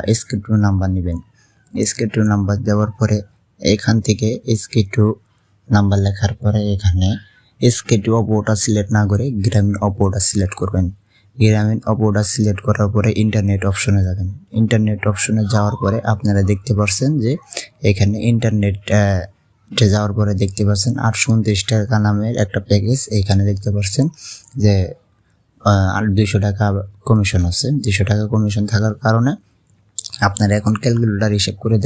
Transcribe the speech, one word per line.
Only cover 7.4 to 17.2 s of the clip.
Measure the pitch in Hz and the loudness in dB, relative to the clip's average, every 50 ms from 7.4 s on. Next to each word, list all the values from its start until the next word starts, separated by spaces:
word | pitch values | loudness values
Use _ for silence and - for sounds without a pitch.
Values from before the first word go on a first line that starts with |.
| _ _ _ _ | _ _ _ _
এসকে | 127 123 120 - - - 120 101 | 0 2 2 0 0 0 0 0
টু | 101 113 110 | 2 0 0
অপোটা | 117 104 107 110 107 101 113 107 | 0 0 0 0 0 0 0 0
সিলেক্ট | 98 - - 107 104 101 98 107 | 0 0 0 0 0 0 0 2
না | 104 104 | 2 2
করে | 98 101 104 123 143 120 101 95 | 2 0 0 -2 -2 -4 -2 -2
গ্রামীণ | 101 - 104 101 101 101 101 | 0 2 2 2 2 0 0
অপোটা | 104 101 98 95 101 98 95 98 | -2 -2 0 0 -2 -2 0 -2
সিলেক্ট | - - - 101 92 92 - - | -2 -2 0 0 -2 -2 -4 -6
করবেন। | - 92 - 92 92 90 98 - _ _ _ _ _ _ _ | -6 -4 -2 -2 -2 -2 -4 -10 _ _ _ _ _ _ _
গ্রামীণ | 135 107 107 107 107 104 107 110 110 - | 2 2 4 4 2 2 0 -2 -2 -2
অপোটা | - 110 104 110 107 101 107 107 | -2 -2 0 0 0 2 0 0
সিলেক্ট | - - - 107 107 98 98 | 0 0 0 0 0 0 -2
করার | - - 104 - 104 101 107 | -2 -2 0 0 0 0 0
পরে | 107 98 113 - | 0 0 0 0
ইন্টারনেট | - 110 110 104 110 98 101 101 98 101 | 0 0 0 0 0 0 0 0 0 0
অপশনে | 101 98 - - 104 101 98 95 | -2 -2 -2 -2 0 0 0 0
যাবেন। | 92 95 98 90 95 101 143 - _ - | -2 -2 -4 -6 -6 -8 -10 -16 _ -2
ইন্টারনেট | 110 113 107 117 107 107 107 107 98 - | -2 0 2 2 2 2 0 -2 -2 -2
অপশনে | 107 101 - - - 110 110 107 98 117 | -2 -2 -2 -2 -2 0 0 0 0 0
যাওয়ার | 104 104 101 101 - | 0 0 0 -2 -2
পরে | - 98 104 113 - 117 107 | -2 -2 -2 0 0 -2 -2
আপনারা | 98 - 101 101 101 95 | -2 0 0 0 2 2
দেখতে | 92 104 98 - - 107 | 2 0 -2 -2 -2 0
পাচ্ছেন | 101 104 101 95 - 131 139 156 139 | 0 0 0 0 0 0 0 0 0